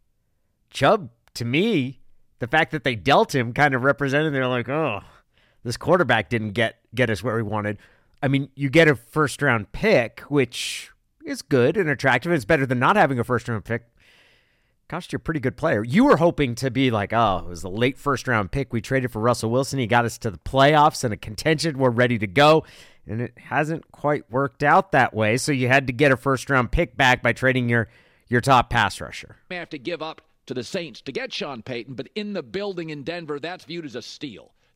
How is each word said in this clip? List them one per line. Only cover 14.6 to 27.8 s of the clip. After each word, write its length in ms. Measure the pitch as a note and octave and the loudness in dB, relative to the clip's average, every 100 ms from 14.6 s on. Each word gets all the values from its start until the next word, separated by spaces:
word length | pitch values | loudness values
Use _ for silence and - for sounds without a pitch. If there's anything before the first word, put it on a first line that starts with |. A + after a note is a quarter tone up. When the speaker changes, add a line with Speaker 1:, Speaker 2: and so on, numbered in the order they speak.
| _ _ _ | _ _ _
Speaker 1:
Cost 240 | E3 - | -14 -8
you 40 | A#2+ | -8
a 40 | |
pretty 200 | - D#3+ | -4 -4
good 160 | B2 - | -4 -2
player. 260 | D#3+ A#2+ | -2 0
You 220 | A#2 D#3 | 0 2
were 140 | C#4 F#3+ | 6 6
hoping 360 | E3+ - C#3 A#2 | 4 2 -2 -2
to 140 | C3+ | -4
be 220 | A#2+ C3+ | 0 0
like, 200 | A2 G2 | 0 0
"Oh, 300 | A2+ A2+ F#2 | 2 2 0
it 40 | E2 | -4
was 160 | F2 | -10
a 40 | F2+ | -10
late 300 | G2 B2 - | -2 -2 -2
first-round 540 | C#3+ B2+ - A#2 F#2 | -4 -4 -2 -2 -2
pick. 200 | C#3 C3+ | -6 -4
We 80 | A#2 | -6
traded 300 | - C3+ B2 | -2 -2 -2
for 80 | A2+ | -2
Russell 320 | A2+ A#2 A2+ | 0 0 0
Wilson. 300 | A#2+ C3+ C3+ | -2 -2 -4
He 80 | A#2 | 0
got 160 | A#2+ | 2
us 120 | A#2 - | 2 -4
to 120 | A#2 | -10
the 80 | E2+ | -10
playoffs 640 | - C3 C#3 D3+ D3 - | -4 4 6 6 4 2
and 100 | B2+ | -6
a 40 | G#2 | -6
contention. 640 | - G#2 D3+ D#3+ E3 C3 | -10 -4 -2 0 -2 0
We're 120 | C3 | 0
ready 280 | A#2 B2 A#2 | 4 2 2
to 80 | G#2 | -2
go." 340 | F2 D3 D#3+ - - - _ | 4 6 6 2 -18 -20 _
And 160 | - A2 | -12 -8
it 160 | B2 - | -8 -12
hasn't 540 | - B2+ D3+ D#3+ - | -6 -4 -2 -6 -10
quite 400 | - D3 D3 - | -8 -4 -4 -4
worked 320 | B2+ C#3 - | -4 -4 -2
out 300 | D3 E3+ F#3+ | 4 4 4
that 200 | C#3 A#2 | 2 2
way, 220 | G#2+ G#2+ A#2+ | 2 0 0
so 140 | - | 0
you 160 | C#3 B2 | -2 2
had 220 | C3+ C3 | 2 0
to 40 | |
get 200 | A#2+ D3 | 2 2
a 40 | C3 | 4
first-round 540 | C#3 C3 - C#3 A#2+ | 0 -4 0 0 0
pick 260 | - E3+ - | -2 -2 0
back 260 | C3 B2+ | 2 2
by 80 | A#2+ | 0
trading 360 | A2+ C3 B2+ A#2+ | 0 0 0 0
your, 200 | A#2+ | 0